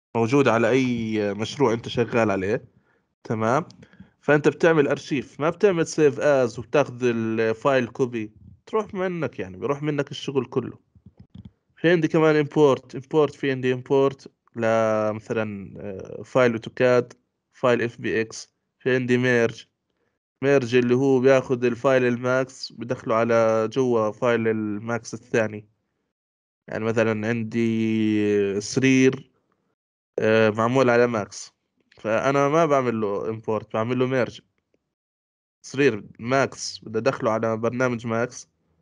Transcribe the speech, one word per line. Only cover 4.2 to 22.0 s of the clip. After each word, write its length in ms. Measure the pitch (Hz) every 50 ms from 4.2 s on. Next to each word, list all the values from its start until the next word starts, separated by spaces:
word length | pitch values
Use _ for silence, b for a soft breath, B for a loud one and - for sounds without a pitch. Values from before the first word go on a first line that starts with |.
فأنت 260 | - - 143 151 147 156
بتعمل 400 | 139 - - 170 165 156 139 117
أرشيف، 520 | 143 147 - - 160 135 107 - - -
ما 100 | 139 160
بتعمل 380 | 170 - - 208 185 165 160 160
سيف 320 | - - 156 147 127 113
آز 400 | 90 147 143 135 127 120 110 123
وبتاخذ 440 | 117 - - 151 135 135 123 120 123
الفايل 840 | 123 117 117 113 110 113 113 113 110 113 113 - 147 135 131 120 110
كوبي، 440 | - - 135 120 120 117 110 104 _ - - - - _ _
تروح 280 | - - 220 208 190 -
منك، 460 | 190 185 190 180 170 151 120 - -
يعني 180 | 98 92 92 92
بيروح 260 | 101 107 143 143 147
منك 280 | 151 151 143 143 -
الشغل 340 | 143 - - - 139 139 120
كله. 320 | - - 135 120 - - - _ _ _ _ _ - _ - - _ - - - - _ _ _ _ _ _
في 140 | - 165
عندي 160 | 180 175 156 156
كمان 380 | - 165 156 160 151 151 151
import، 520 | 139 - 151 151 139 127 123 - - - 139
import، 340 | 131 - - 156 147 139 - -
في 140 | - 139
عندي 240 | 131 131 127 127 127
import 520 | 127 127 - 139 135 135 139 135 - - - _ _ _ _ -
لمثلًا، 1160 | 117 113 113 113 113 113 110 110 107 107 107 107 107 - - 123 113 110 107 104 98 95 92 101 -
آه، 460 | 101 104 98 92 - - - - 107
فايل 280 | - - 135 127 123
أوتوكاد، 640 | 117 110 - 123 - - 127 127 123 123 120 123 - _ _ _ _ _ _ _ _
فايل 280 | - - 127 120 120
اف 200 | 113 117 117 -
بي 200 | - 110 85 110
اكس، 340 | 113 110 113 - - _ _ _ _ _ _ _
في 160 | - 131 127
عندي 220 | 131 127 123 123 123
ميرج، 480 | 123 127 123 120 117 113 117 - - _ _ _ _ _ _ _ _ _ _ _ _ _ _ -
ميرج 340 | 131 135 139 139 127 113 120
اللي 200 | 123 123 120 123
هو 240 | 127 139 139 135 127
بياخذ 460 | 123 135 135 131 131 - 131 120 120
الفايل 400 | 123 120 113 120 139 131 131